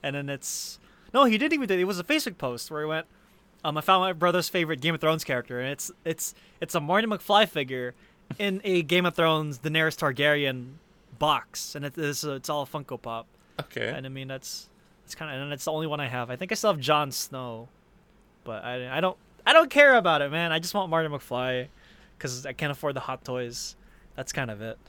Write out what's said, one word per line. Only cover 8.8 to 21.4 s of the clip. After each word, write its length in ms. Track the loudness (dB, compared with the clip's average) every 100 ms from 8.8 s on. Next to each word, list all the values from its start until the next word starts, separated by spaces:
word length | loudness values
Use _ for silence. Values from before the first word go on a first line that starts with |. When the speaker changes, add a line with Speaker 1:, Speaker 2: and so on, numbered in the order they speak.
Speaker 1:
Game 220 | 4 4 2
of 80 |
Thrones 440 | 4 4 4 0 -4
Daenerys 380 | -2 2 0 0
Targaryen 760 | -2 2 2 4 0 -2 -10 -18 _ _ _ -2
box, 560 | 0 0 -2 -12 -10
and 100 | -8
it, 140 | -10 -4
it's, 240 | -4 -2
it's 260 | -6 -6 -4
all 160 | -4
Funko 360 | -4 -8 -8 -10
Pop. 260 | -8 -10 -10 _ _ -12
Speaker 2:
Okay. 300 | -10 -6 -6
Speaker 1:
And 180 | -6 -10
I 20 |
mean, 200 | -12 -10
that's, 400 | -12 -10 -14 -14 _ _ _
it's 120 | _ -12
kinda, 180 | -10
and 180 | -8 -8
it's 120 | -6
the 80 | -4
only 160 | -4 -2
one 100 | -4
I 80 | -4
have. 240 | -4 -6
I 60 | -6
think 160 | -6
I 20 |
still 160 | -2 0
have 60 | 0
Jon 300 | 4 4 2
Snow, 580 | -4 -8 -8 -10 -10 -14 _ _ _ _ _ _ _
but 180 | -12 -10
I, 340 | -6 -8 -4 0
I 20 |
don't, 160 | 0 -2 _ _
I 80 | 6
don't 160 | 6 6
care 260 | 8 8 8
about 260 | 6 2
it, 80 | 2
man. 220 | -2 0
I 80 | 0
just 140 | -2
want 160 | -4 0
Marty 180 | 0 0
McFly 580 | -4 -6 -4